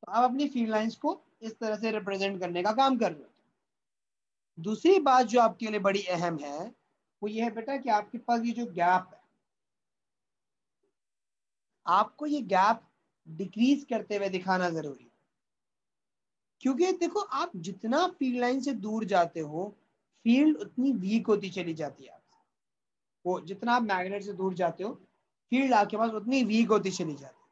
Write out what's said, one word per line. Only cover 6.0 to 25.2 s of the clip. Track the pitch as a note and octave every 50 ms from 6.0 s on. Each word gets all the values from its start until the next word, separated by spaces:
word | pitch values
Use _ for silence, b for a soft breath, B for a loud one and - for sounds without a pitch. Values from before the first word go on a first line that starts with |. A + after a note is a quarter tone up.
| G3+ F3+
अहम | F3+ E3+ E3+ F3 E3 D3+
है | C#3+ C#3+ C#3+ D3+ F3 A3+ C4+ _ _ _ _ _ _ _ _ _
वो | - G#3
ये | G#3+ A3 A3+
है | A#3+
बेटा | G#3 A3+ A3+ B3 C#4 C#4
कि | - C4
आपके | A3 G#3 G#3 G#3 - A#3
पास | - - A#3+ A#3 A3+
ये | A#3+ A3+
जो | A3+ A#3+ G3+
gap | F3+ E3+ E3+ F3 F3+ F#3 - -
है, | - - _ _ _ _ _ _ _ _ _ _ _ _ _ _ _ _ _ _ _ _ _ _ _ _ _ _ _ _ _ _ _ _ _ _ _ _ _ _ _ _ _ _ _ _ _ _ _ _ _ _ _ _ _
आपको | - E3+ F#3+ A3 A#3 _ _ D4
ये | D4+ D4 D4 A#3+
gap | F#3 F#3+ F#3 F#3 G#3 A3+ A3+ _ _ _ _ _ _ _ _ _ D#3+
decrease | D#3+ D#3+ G3 F#3 - G#3 A3+ C4 C#4+ C#4 - _
करते | A#3+ A3 G#3 - G#3 G3+
हुए | G3 G3
दिखाना | F#3+ F#3 F3+ F#3+ F#3 F#3 F3+ F3
जरूरी | E3 D#3+ D3+ D3 C3+ B2 -
है, | - _ _ _ _ _ _ _ _ _ _ _ _ _ _ _ _ _ _ _ _ _ _ _ _ _ _ _ _ _ _
क्योंकि | - B3+ C#4 B3+ F4 F#4 F4+
देखो | F#4 E4+ E4+ E4+ G#4
आप | G4+ G4+ - C4+ D#4+ F4+ - F#3
जितना | D#3+ F3+ F#3+ - - A3 B3 D4 F4+ F#4
field | F#4 _ C#4 B3+ A#3+ B3
line | B3 B3 B3+ C4+
से | B3+ C#4+ C4+
दूर | G#3+ F#3+ G#3+ A3 A3+ A3
जाते | F#3 G3+ F#3 E3+ E3 - E3
हो | D#3 D3 D3+ D#3+ F#3 G#3 G3+ _ _ _ _ _ _ _ _ _ _
field | A3+ A#3 C4 D4 D#4 D4+ -
उतनी | G3+ F#3+ - - B3 C#4 C4
weak | G3 F3+ F#3+ G#3+ A3+ - -
होती | G#3+ G3+ G3+ F#3+
चली | - F#3+ F3 E3+ E3
जाती | D#3 D#3 C#3+ C3 _ C3+
है | B2
आपसे। | - - _ _ _ _ _ _ _ _ _ _ _ _ _ _ _ _ _ _ _ _ _
वो | F3+ F3+ E3+ -
जितना | D#3+ F#3+ F#3+ A#3 A#3 A#3+
आप | B3 A#3
magnet | G#3+ G3 F#3 F3+ F#3 G3 G3+ G3
से | G3+ G3+
दूर | F3 F#3+ F#3+ F#3
जाते | E3+ F#3 E3+ E3 - F3+
हो | G#3+ - - - _ _ _